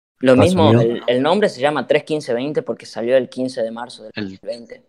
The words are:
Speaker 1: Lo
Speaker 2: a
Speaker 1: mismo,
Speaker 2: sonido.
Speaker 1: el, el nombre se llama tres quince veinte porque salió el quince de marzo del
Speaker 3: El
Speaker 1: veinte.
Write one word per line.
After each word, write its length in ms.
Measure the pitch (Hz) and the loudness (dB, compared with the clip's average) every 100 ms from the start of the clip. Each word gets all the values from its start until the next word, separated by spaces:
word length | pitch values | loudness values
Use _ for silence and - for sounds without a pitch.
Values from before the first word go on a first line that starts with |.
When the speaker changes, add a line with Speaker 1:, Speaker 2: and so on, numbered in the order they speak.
| _ _ | _ _
Speaker 1:
Lo 140 | 127 | 4
Speaker 2:
a 40 | 127 | 6
Speaker 1:
mismo, 340 | 165 185 156 | 4 4 4
Speaker 2:
sonido. 100 | 117 | 4
Speaker 1:
el, 220 | 113 117 - | 2 -2 -2
el 160 | 127 | 0
nombre 260 | 143 190 208 | 2 2 0
se 120 | 123 | 0
llama 260 | 139 151 117 | -2 0 0
tres 160 | 143 | 0
quince 300 | - 156 139 | 0 -6 -4
veinte 280 | 117 139 156 | -4 -4 -6
porque 240 | - - - | -6 -10 -12
salió 300 | - 113 131 | -8 0 0
el 120 | 123 | 0
quince 340 | - 131 127 | -6 -6 -6
de 80 | 113 | -8
marzo 320 | 113 120 - | -8 -14 -16
del 80 | 110 - | -16 -12
Speaker 3:
El 220 | 101 98 | -12 -12
Speaker 1:
veinte. 400 | 98 117 117 - | -12 -12 -14 -20